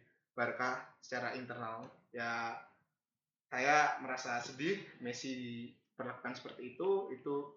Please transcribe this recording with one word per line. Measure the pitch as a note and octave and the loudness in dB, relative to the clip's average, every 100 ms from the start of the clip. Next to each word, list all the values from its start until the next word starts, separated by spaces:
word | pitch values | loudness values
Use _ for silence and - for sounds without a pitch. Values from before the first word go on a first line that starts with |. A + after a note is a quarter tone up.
| - _ _ | -12 _ _
Barca | - A#2+ A#2 B2+ B2 - - | 0 0 2 0 0 -6 -16
secara | - B2+ A#2+ | -6 -2 -2
internal. | B2+ A#2+ A#2+ A2+ A2+ B2 - _ | -4 -6 -6 -6 -6 -10 -14 _
Ya, | A#2+ A#2 A#2 A2+ A#2 - _ _ _ _ _ _ _ _ | -4 -2 0 -2 -4 -12 _ _ _ _ _ _ _ _
saya | B2+ C#3 D3+ C#3+ - | 2 8 8 8 4
merasa | C3 B2+ B2+ A#2+ | -2 -2 0 -2
sedih | A#2+ B2+ D#3+ G3+ - - | -2 -2 0 0 -4 -8
Messi | A#2+ A#2+ C3+ B2+ | -6 -4 -4 -4
diperlakukan | B2 A#2 A#2+ - _ - B2 - B2 | -4 -6 -8 -12 _ -8 -6 -4 -6
seperti | B2+ - - B2 | -6 -8 -8 -10
itu. | - F#3 G3 F#3+ | 0 4 4 2
Itu | B2+ D3 C#3+ C#3+ | -4 0 0 -2